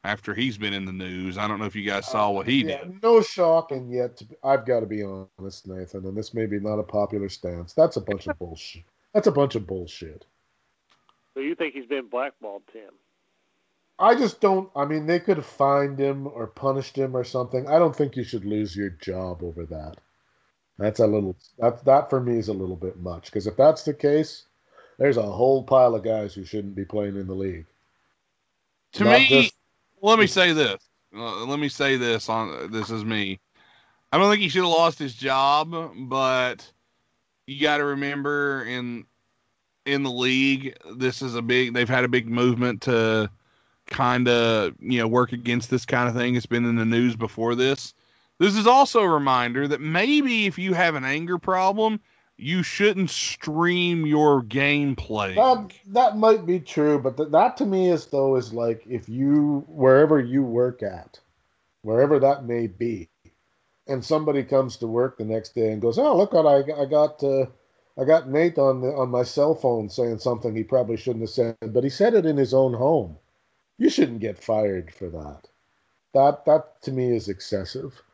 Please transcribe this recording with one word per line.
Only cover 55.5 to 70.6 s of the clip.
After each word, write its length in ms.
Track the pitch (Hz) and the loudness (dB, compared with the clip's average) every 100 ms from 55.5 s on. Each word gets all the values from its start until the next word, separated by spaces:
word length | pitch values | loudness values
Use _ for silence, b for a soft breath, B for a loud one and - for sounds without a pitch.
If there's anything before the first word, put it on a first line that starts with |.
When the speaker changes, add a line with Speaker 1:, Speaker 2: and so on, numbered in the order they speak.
| 247 202 - 196 | 4 0 -18 -4
Speaker 2:
that 300 | 214 247 214 | 2 2 4
might 280 | 220 214 170 | 4 4 2
be 140 | 180 | -4
true, 400 | 147 - 151 147 | -2 0 2 2
but 180 | 131 123 | 0 -4
th-, 120 | 151 | 2
that 260 | 156 233 240 | 4 4 0
to 80 | 214 | -2
me 240 | 190 185 | 2 2
is, 160 | 165 - | 2 0
though, 300 | 143 135 131 | 0 2 2
is 180 | 110 | -2
like 320 | 113 117 113 107 | -4 -2 -4 -6
if 220 | 120 113 | -10 -8
you, 560 | 117 139 147 147 143 143 | -2 2 4 2 0 -6
wherever 520 | - 131 131 151 156 | 2 6 8 8 6
you 220 | 120 135 | 4 0
work 400 | 131 113 123 123 | 0 2 0 0
at, 360 | 104 92 - _ _ _ _ _ _ _ | -8 -10 -18 _ _ _ _ _ _ _
wherever 380 | 107 113 143 147 | -2 2 4 4
that 260 | 135 139 123 | 4 2 -2
may 220 | 117 113 | -4 -4
be, 420 | 92 120 104 82 _ _ _ _ _ _ _ - | -4 -6 -6 -12 _ _ _ _ _ _ _ -8
and 180 | 131 120 | -6 0
somebody 380 | 156 151 143 | 0 2 -2
comes 340 | 123 139 131 110 | 2 2 2 -4
to 100 | 117 | -4
work 300 | 113 131 - | 0 -2 -4
the 80 | 110 | -4
next 300 | 110 107 - | -4 -4 -2
day 160 | 110 | -2
and 100 | 107 | 0
goes, 160 | 117 120 | 0 2
"Oh, 180 | 294 180 | 2 4
look 160 | 202 | 4
what 140 | 180 156 | 4 6
I, 140 | 139 139 151 | 4 2 -4
I 60 | 135 | 0
got, 360 | 147 151 151 | 2 2 0
uh, 240 | 143 135 131 - _ _ _ - | 0 0 -2 -6 _ _ _ -4
I 60 | 135 | 4
got 240 | 160 131 | 4 4
Nate 300 | 143 170 160 | 2 2 4
on 220 | 139 131 | 2 2
the, 80 | 127 | -2
on 160 | 143 127 | -2 -2
my 140 | 123 | 0
cell 320 | 123 - 147 156 | -2 0 0 2
phone 340 | 131 117 104 | 0 0 -4
saying 300 | - 117 113 | -4 -4 -2
something 360 | - 117 117 | -4 -2 -4
he 80 | 110 | -6